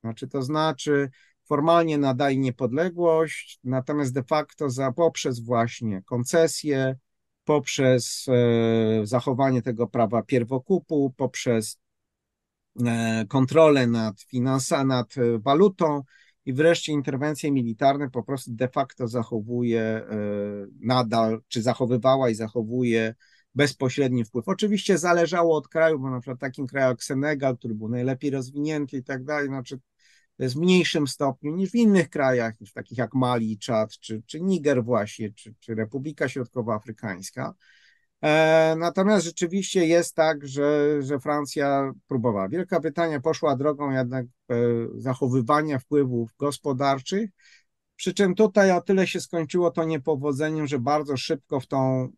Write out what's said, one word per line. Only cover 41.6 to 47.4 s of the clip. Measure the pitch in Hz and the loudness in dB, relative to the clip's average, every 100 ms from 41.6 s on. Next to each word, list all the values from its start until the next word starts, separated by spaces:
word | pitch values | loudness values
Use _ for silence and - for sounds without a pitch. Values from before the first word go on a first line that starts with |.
| 139 139 135 131 _ | 0 0 -2 -6 _
próbowała. | 135 120 101 95 | -2 0 0 -2
Wielka | 156 180 175 | -4 -2 -2
Brytania | 156 147 165 147 | -2 -2 -2 0
poszła | 160 151 156 131 | -2 0 0 0
drogą | 143 143 143 | 0 -2 -2
jednak, | 131 123 131 123 | -2 -2 -4 -8
e, | _ _ 120 120 117 117 113 | _ _ 0 2 0 -4 -6
zachowywania | 120 127 135 131 113 147 156 139 | -6 -2 0 0 2 2 2 -4
wpływów | - 147 135 123 113 _ | -2 0 0 -2 -6 _
gospodarczych, | 143 139 151 127 139 135 131 196 220 _ | -6 -4 -6 -2 0 0 -2 -4 -4 _